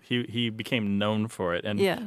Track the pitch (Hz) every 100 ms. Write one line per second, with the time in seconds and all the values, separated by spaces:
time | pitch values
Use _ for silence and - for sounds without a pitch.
0 | - 123 117 113 117 110 - 123 104 101
1 | 104 107 110 - 90 87 104 104 196 -